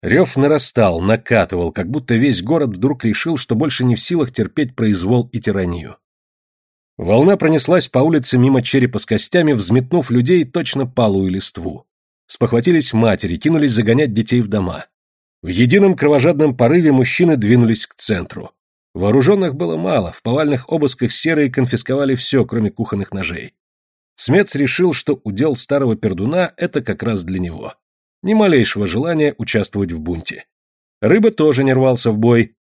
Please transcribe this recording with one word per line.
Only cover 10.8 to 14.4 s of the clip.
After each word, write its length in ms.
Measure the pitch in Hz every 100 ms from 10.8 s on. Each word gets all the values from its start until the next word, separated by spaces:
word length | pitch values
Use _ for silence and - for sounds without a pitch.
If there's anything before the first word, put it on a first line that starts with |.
| 127
палую 460 | - 113 98 95
листву. 560 | 95 - - 82 - _ _ _ _ -
Спохватились 640 | - 120 117 120 170 135
матери, 440 | 110 113 92 98 85
кинулись 360 | 147 160 147
загонять 400 | 110 107 120 147
детей 280 | 107 110 123